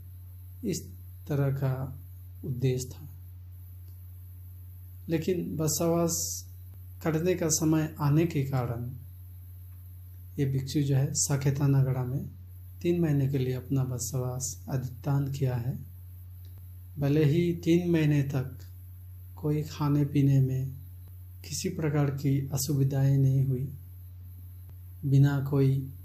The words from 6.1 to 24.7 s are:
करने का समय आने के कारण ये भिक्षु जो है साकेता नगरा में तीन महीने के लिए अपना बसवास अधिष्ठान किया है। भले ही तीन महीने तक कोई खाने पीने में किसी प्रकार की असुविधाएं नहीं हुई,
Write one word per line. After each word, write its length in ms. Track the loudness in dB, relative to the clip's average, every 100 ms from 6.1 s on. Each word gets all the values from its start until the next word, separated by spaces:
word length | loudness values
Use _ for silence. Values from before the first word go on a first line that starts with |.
| 2 -2 -6 -10 -16 -16 -16 -16 -4
करने 320 | 0 2 2
का 140 | 2 2
समय 460 | 4 4 4 2 0
आने 260 | 4 6 4
के 160 | 2
कारण 480 | 0 0 0 -2 -6 -8 -12 -16 -16 -16 -16 -16 -16 -16 -16 -16 -16 -16 -12 -2
ये 60 | 0
भिक्षु 340 | 0 0 0
जो 160 | 4 4
है 180 | 4
साकेता 520 | 2 0 2 2 2 4
नगरा 380 | 6 4 2
में 260 | 0 -2 -6 -10 -16 -16 -16 -4
तीन 180 | 0 2
महीने 280 | 4 4 4
के 100 | 2
लिए 160 | 0
अपना 300 | -2 0 0
बसवास 800 | 0 -2 -4 -2 -2 -4 -6 -8 -4
अधिष्ठान 640 | -4 -4 -6 0 0 0
किया 240 | 0 0 0
है। 220 | -2 -4 -8 -14 -16 -16 -16 -16 -16 -16 -16 -16 -14 -2
भले 260 | 2 6
ही 280 | 6 6 4
तीन 380 | 2 4 4 6
महीने 320 | 4 6 4
तक 360 | 2 0 -4 -8 -14 -16 -16 -16 -16 -16 -16 -6
कोई 260 | -2 0
खाने 420 | -2 -2 2 4
पीने 360 | 4 4 6 6
में 420 | 6 2 -2 -6 -14 -16 -16 -16 -16 -16 -10
किसी 200 | -4 -4
प्रकार 420 | 0 0 4 2
की 380 | 2 2 2 2
असुविधाएं 680 | -2 0 2 4 4 4 6
नहीं 280 | 6 6 4
हुई, 260 | 2 -2 -8 -14 -16 -18 -16 -16 -16 -16 -16 -16